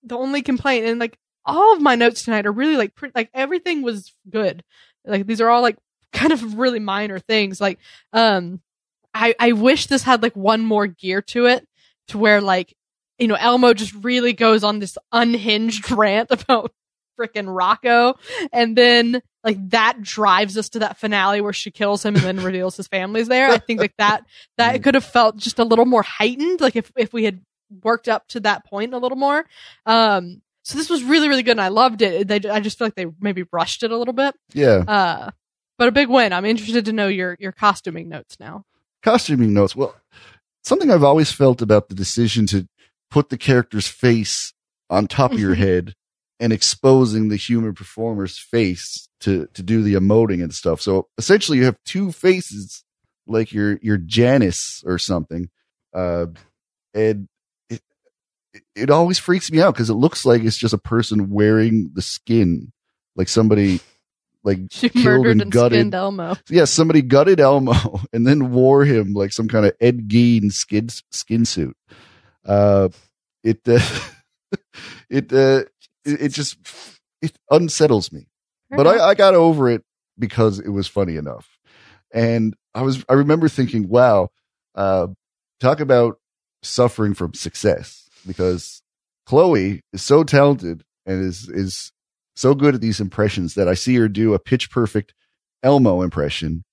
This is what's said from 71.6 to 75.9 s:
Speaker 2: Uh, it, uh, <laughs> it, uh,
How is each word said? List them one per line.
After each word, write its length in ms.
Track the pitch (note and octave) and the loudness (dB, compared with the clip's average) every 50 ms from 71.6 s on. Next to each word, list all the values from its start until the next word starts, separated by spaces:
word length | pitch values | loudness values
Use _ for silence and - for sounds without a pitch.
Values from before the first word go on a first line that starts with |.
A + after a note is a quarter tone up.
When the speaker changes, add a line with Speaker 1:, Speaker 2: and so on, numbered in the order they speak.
| D#2+ B1+ - _ _ _ - _ _ _ _ _ _ _ _ _ _ | -6 -6 -8 _ _ _ -20 _ _ _ _ _ _ _ _ _ _
Speaker 2:
Uh, 460 | G2 G2+ G2+ G2+ G2+ G2+ G2 G2 F#2 - _ _ _ _ _ _ _ _ _ _ | 0 2 2 4 4 4 4 2 0 -2 _ _ _ _ _ _ _ _ _ _
it, 160 | A2 A2+ A2 _ - | -2 -2 -2 _ 2
uh, 120 | A#2 A#2+ | 2 4
<laughs> 200 | - - - - - - - _ _ _ _ _ _ _ - - _ _ _ - - - - - _ _ | 2 2 -4 -10 -12 -14 -20 _ _ _ _ _ _ _ -12 -12 _ _ _ -20 -20 -20 -20 -20 _ _
it, 220 | - C3+ B2 - | -4 -4 -4 0
uh, 320 | B2+ C3 C3+ C3+ C3+ C3+ A#2 - _ _ _ _ | 2 4 4 4 4 2 0 -4 _ _ _ _